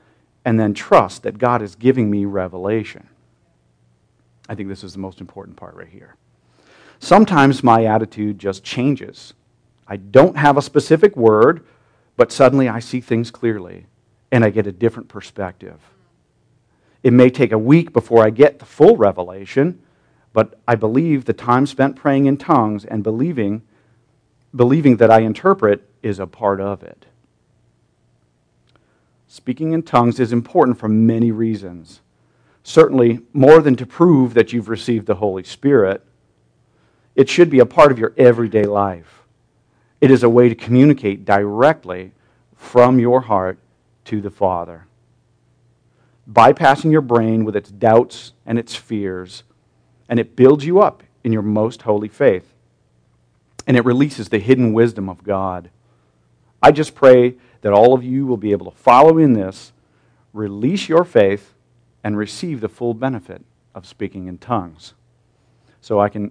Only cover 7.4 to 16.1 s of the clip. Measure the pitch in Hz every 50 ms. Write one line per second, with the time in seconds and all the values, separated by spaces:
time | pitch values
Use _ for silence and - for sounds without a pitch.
7.4 | 139 135 135 131 - 123 113 113 113 110 110 110 113 107 - 107 104 104 104 92
8.4 | - 98 95 95 - - - 127 123 143 143 131 98 98 - - - - _ _
9.4 | _ _ _ _ _ _ _ _ _ - 101 101 95 101 104 127 147 - - 147
10.4 | 147 143 139 143 139 - - 151 - - 156 160 214 202 - 139 113 113 107 107
11.4 | 113 143 175 160 _ _ _ _ _ _ _ _ _ _ _ - 120 - - -
12.4 | 139 123 131 139 131 120 110 113 - - - 127 120 - 120 113 120 117 - -
13.4 | - 117 110 104 90 90 90 90 87 _ _ _ _ _ _ _ _ - 131 120
14.4 | 117 107 98 110 98 101 90 90 117 113 - 120 - _ - 104 - - - -
15.4 | 98 90 87 _ 95 92 80 76 _ _ _ _ _ _